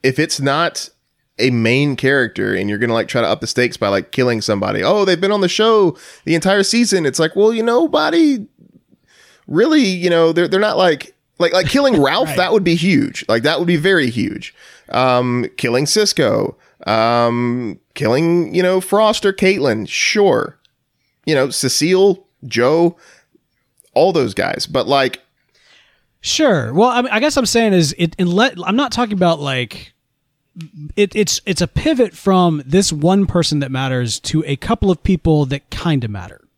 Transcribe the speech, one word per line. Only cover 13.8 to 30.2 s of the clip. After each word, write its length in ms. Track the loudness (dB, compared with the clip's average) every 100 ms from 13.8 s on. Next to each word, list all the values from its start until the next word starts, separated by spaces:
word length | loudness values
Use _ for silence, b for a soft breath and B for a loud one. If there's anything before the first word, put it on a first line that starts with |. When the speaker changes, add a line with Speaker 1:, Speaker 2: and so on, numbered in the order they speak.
| 2 0 0
Speaker 1:
huge. 420 | -2 -6 -6 -14 B B B B
Um, 580 | 0 2 2 0 -2 -4 -4
killing 280 | -2 0 0
Sisko, 680 | 0 0 0 0 0 -2 -8 b b -2
um, 920 | 0 2 2 2 0 -2 -4 -6 -12 _ -4
killing, 580 | 0 2 2 2 0
you 80 | 0
know, 180 | 0 0
Frost 460 | 0 2 2 2 -2
or 80 |
Caitlin, 540 | 0 0 2 0 -2 -4
sure. 680 | -4 -2 2 2 2 -2 _ _ _ _ _ _ _ -2
You 80 | 0
know, 140 | 0
Cecile, 760 | -2 -2 -2 0 4 4 2 _ _ -8
Joe, 500 | 0 2 2 0 -2 b b b _ _ _ _ _ _ 0
all 160 | 2
those 200 | 2 -2
guys. 320 | -2 -4 -4 -4
But, 200 | -4 0
like, 340 | 0 0 -4 _ _ _ b b b b b b _
Speaker 2:
Sure. 520 | -6 0 2 0 0
Well, 160 | 0 2
I 120 | 2
mean, 100 | -2
I 80 | -2
guess 160 | 0 0
I'm 80 | 0
saying 260 | 0 2
is 240 | 2 0 -2
it, 160 | -4 -2
and 80 | -2
let, 240 | 2 0 -2 -4
I'm 100 | -2
not 160 | -2
talking 220 | -2 -4
about, 260 | 0 0 0
like, 540 | -4 -6 -6 -12 -20 _ _ _